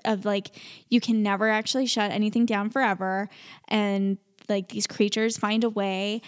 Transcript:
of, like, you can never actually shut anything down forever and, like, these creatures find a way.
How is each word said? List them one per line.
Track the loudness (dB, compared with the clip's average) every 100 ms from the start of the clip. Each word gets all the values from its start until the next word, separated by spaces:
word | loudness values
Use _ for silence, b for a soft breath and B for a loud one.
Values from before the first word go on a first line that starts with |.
| -4
of, | -2 0
like, | -2 -4 B B B B
you | 2
can | 2 2
never | 2 2 2
actually | 2 0 0 0
shut | 0 0
anything | 2 0 2 2
down | 2 0
forever | 0 0 0 -2 -2 -4 B B B B
and, | 0 2 2 0 -2 _ _ -4
like, | -2 -2
these | -6 -4
creatures | 0 0 2 -2 0
find | 0 0
a | 0
way. | 0 -2 -2 -4 -6